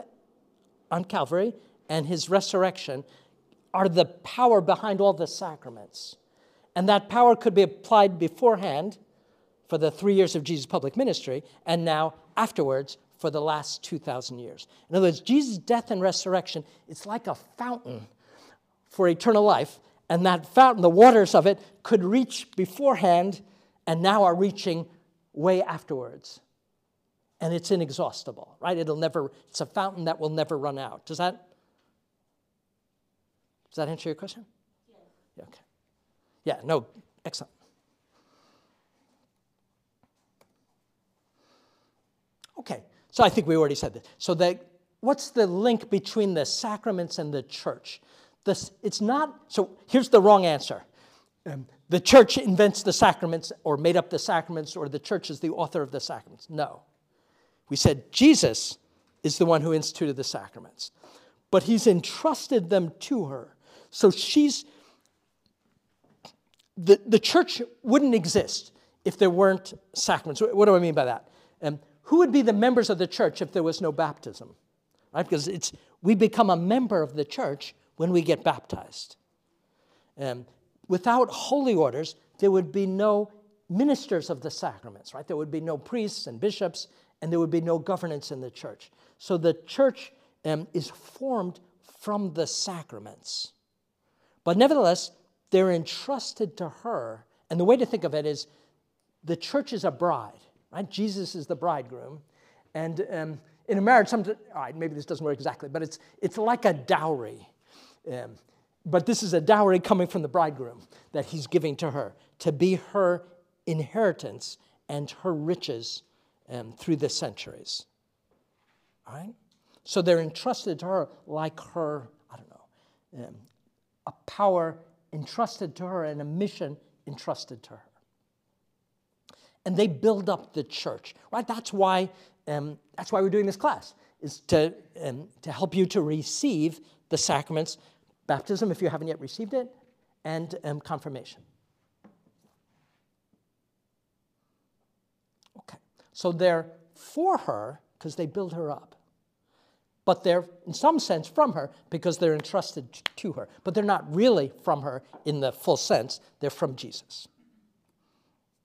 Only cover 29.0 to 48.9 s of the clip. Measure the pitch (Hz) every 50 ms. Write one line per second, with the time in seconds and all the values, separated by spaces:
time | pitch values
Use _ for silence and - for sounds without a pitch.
29 | 165 160 - 170 139 139 - _ _ _ - - 160 - - 208 190 196 190 175
30 | 165 165 160 - 156 151 156 160 151 151 165 143 135 147 139 135 131 110 - -
31 | - - 160 156 175 180 233 - - _ _ _ _ _ _ _ _ _ _ _
32 | _ _ _ _ _ _ _ _ _ _ _ _ _ _ _ _ _ _ _ _
33 | _ _ _ _ _ _ _ _ _ _ _ _ _ _ _ 160 151 147 165 -
34 | - 165 151 - 196 190 - 240 214 _ _ _ _ _ _ _ _ _ _ _
35 | _ _ _ _ _ _ _ 82 - - _ _ _ _ _ _ _ _ _ _
36 | _ _ _ _ _ _ _ _ _ 156 - - - 139 160 139 117 - _ 220
37 | _ _ _ _ _ 165 - - - - _ _ _ _ _ _ _ _ _ _
38 | _ _ _ _ _ _ _ _ _ _ _ _ _ _ _ _ _ _ _ _
39 | _ _ _ _ _ _ _ _ _ _ _ _ _ _ _ _ _ _ _ _
40 | _ _ _ _ _ _ _ _ _ _ _ _ _ _ _ _ _ _ _ _
41 | _ _ _ _ _ _ _ _ _ _ _ _ _ _ _ _ _ _ _ _
42 | _ _ _ _ _ _ _ _ - _ _ - - - 160 117 - _ _ _
43 | _ _ - - 233 190 - 233 160 151 160 160 156 143 143 - - 131 101 117
44 | - - _ _ - - 180 160 180 175 180 - - _ _ _ _ _ _ _
45 | - 247 285 277 - - - 240 214 185 175 190 214 247 233 220 - - 202 196
46 | 196 - - 220 208 196 180 156 135 - - - - 220 208 208 - 233 202 180
47 | 175 156 - - 156 151 147 135 123 - - - - 160 127 - - - - -
48 | _ _ _ _ _ _ _ _ _ 202 190 - - - - _ - 208